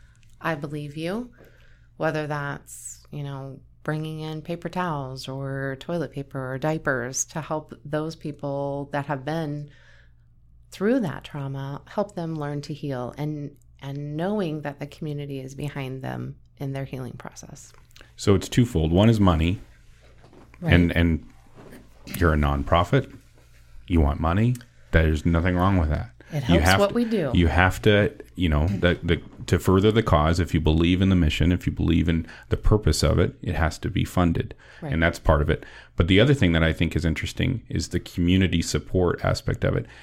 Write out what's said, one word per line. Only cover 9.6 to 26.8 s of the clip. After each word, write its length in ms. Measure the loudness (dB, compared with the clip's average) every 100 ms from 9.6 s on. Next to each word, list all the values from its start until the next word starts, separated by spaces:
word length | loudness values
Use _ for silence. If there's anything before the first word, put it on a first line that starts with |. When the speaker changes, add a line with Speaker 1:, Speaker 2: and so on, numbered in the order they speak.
| -12 -20 -20 -20 -20 -20 _ _ -20 -20 -16
Speaker 1:
through 280 | -4 0 0
that 220 | -2 -8
trauma, 600 | -10 -10 -8 -8 -8 -12 -8
help 280 | -6 -6
them 200 | -6 -6
learn 280 | -6 -6 -8
to 100 | -8
heal, 420 | -10 -6 -6 -8 -6
and, 360 | -6 -6 -10 -14 _ -18
and 340 | -12 -10 -8 -6
knowing 460 | -4 -2 -4 -6
that 180 | -8 -10
the 60 | -12
community 520 | -10 -8 -8 -8 -10
is 160 | -10
behind 460 | -10 -8 -8 -8 -8
them 320 | -8 -8 -10 -14 -18 -10
in 160 | -8
their 140 | -8 -8
healing 260 | -10 -12
process. 600 | -12 -16 -18 -20 -20 -20 -20 -20 -20 -20 -4
Speaker 2:
So 180 | 2
it's 140 | 2 2
twofold. 420 | 2 2 2 4
One 200 | 6 6
is 100 | 6
money, 400 | 6 4 2 0 -8 -20 -20 -20 -20 -20 -20 -20 -20 -6
Speaker 1:
Right. 100 | 4
Speaker 2:
and, 180 | 4 6
and 340 | 4 2 2 -4 -20 -20 -20 -20 -20 -20 -20 -10 0
you're 160 | 2
a 60 | 4
nonprofit. 760 | 2 0 2 2 2 0 -2 -12 -20 -20 -20 -20 -20 -16 0
You 140 | 2
want 180 | 2 2
money. 380 | 0 2 2 0 -8 -20 0
There's 340 | 2 4 2 2
nothing 300 | 2 2 2
wrong 200 | 4 4
with 140 | 2
that. 200 | -2 -6 -14 -10
Speaker 1:
It 40 | -4 2
Speaker 2:
You 100 | 4
Speaker 1:
helps 60 |
Speaker 2:
have 160 | 4 4